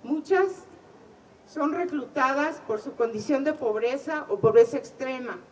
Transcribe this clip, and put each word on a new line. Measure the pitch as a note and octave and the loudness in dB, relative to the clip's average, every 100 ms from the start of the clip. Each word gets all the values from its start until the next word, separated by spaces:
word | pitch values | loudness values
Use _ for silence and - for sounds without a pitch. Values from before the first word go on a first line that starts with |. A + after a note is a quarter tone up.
Muchas | A#3+ D4+ D#4 F#4+ F#4+ - - - - - - - - - - | -4 -6 2 2 2 -2 -18 -20 -20 -20 -20 -20 -20 -20 -14
son | - D4+ | -2 -2
reclutadas | E4+ F4 C#4+ A#3+ - B3+ C#4 D4+ D4+ - | 0 -2 -4 -6 0 0 2 -2 -4 -6
por | G#3+ | -6
su | - | -6
condición | - A#3 G#3+ G#3 C#4 | -2 -2 -2 0 0
de | C#4+ | 0
pobreza | D4+ B3 G#3+ A#3 C#4 D4 D4+ C#4 | -2 -2 0 -2 -2 -4 -6 -4
o | G3+ | 2
pobreza | A3 A3+ A#3 C#4 | 6 8 6 2
extrema | - - C4 C4 B3 F#3 - | -8 -10 -8 -6 -8 -12 -14